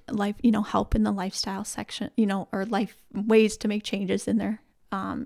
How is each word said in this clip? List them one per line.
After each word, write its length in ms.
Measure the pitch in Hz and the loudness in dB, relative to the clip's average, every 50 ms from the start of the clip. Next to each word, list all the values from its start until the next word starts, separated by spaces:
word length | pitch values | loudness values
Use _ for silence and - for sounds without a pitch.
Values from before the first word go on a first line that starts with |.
| - - | -8 -6
life, 280 | - 208 202 208 208 - - | -2 -2 0 -2 -2 2 2
you 80 | 240 | 4
know, 100 | 214 208 | 4 4
help 320 | 214 - - - 208 - - | 2 0 0 0 0 2 2
in 100 | 220 214 | 2 2
the 80 | 214 | 2
lifestyle 520 | 208 196 185 196 - - - 202 196 196 208 | 0 0 -4 -4 -6 -6 -6 -6 -6 -6 -8
section, 480 | - - - 202 - - - 214 - - | -8 -8 -8 -10 -10 -8 -8 -8 -4 0
you 120 | - 220 202 | 2 2 2
know, 200 | 196 196 - - | 2 -2 -4 -4
or 140 | - 190 190 | -4 -4 -4
life, 320 | 226 220 202 214 190 - - - _ - | -2 -2 -2 -2 -2 -6 -12 -20 _ -8
ways 440 | 202 208 226 220 220 220 214 214 - | -4 2 6 8 8 8 6 4 0
to 100 | - 214 | -2 -2
make 160 | 208 214 - | -2 -2 -4
changes 440 | - - 196 202 185 196 202 - - | -4 -4 -4 -2 -2 -2 -2 0 0
in 100 | 214 226 | 0 0
their, 240 | 196 196 214 - - _ _ _ _ _ | 0 -2 -4 -6 -8 _ _ _ _ _
um, 340 | 208 196 190 190 190 - - | -8 -6 -6 -6 -6 -8 -8